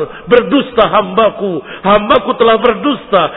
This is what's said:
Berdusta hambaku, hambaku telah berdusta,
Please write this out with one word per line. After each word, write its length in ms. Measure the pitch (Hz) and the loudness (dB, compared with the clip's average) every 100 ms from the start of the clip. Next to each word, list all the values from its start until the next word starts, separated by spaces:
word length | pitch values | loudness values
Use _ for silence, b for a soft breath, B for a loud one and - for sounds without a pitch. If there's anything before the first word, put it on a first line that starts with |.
| 151 B - | -6 B 2
Berdusta 560 | 240 - 277 - - 185 | 2 4 0 0 0 2
hambaku, 720 | 196 185 185 214 - 196 160 B B | 2 0 0 0 0 -6 -6 B B
hambaku 560 | 196 208 214 269 214 202 | 0 2 2 0 0 0
telah 240 | 226 220 | 2 2
berdusta, 600 | 247 202 285 - - 196 156 | 2 0 -4 -4 -2 0 0